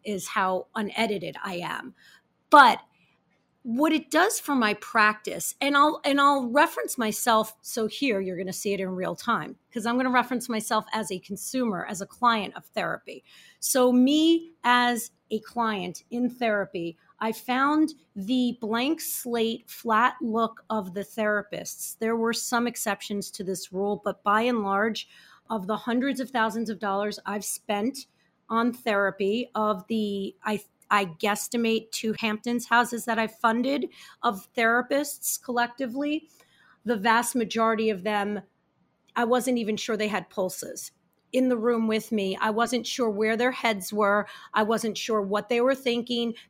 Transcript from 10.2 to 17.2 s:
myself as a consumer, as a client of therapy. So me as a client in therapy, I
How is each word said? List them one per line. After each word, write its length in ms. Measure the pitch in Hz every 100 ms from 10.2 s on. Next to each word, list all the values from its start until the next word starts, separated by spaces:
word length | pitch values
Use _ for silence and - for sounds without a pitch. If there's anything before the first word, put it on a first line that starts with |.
| 247 247 240
myself 340 | 220 220 220 220
as 180 | 220 208
a 80 | 185
consumer, 680 | - 202 - 262 233 180 -
as 140 | 185
a 40 | 196
client 480 | - 240 220 185 -
of 100 | -
therapy. 580 | 214 165 - - 160 - - - _
So 300 | - 262 247
me 640 | 247 254 302 320 330 - -
as 480 | 247 247 247 240 - _ _
a 100 | 220
client 640 | - 233 226 202 180 165 -
in 180 | 240 247
therapy, 680 | 247 233 208 190 180 170 - _
I 140 | _